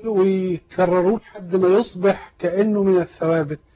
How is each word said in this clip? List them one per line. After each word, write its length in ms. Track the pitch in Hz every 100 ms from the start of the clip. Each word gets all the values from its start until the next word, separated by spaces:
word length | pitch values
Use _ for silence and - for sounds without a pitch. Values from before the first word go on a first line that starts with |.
| 226
ويكرروه 1120 | 202 190 190 185 170 - - 180 180 180 220
لحد 360 | - 208 180 185
ما 240 | 185 196
يصبح 540 | 233 180 196 190 - -
كأنه 440 | 175 185 214 208
من 180 | 196 185
الثوابت، 580 | 165 - 160 165 147 151 _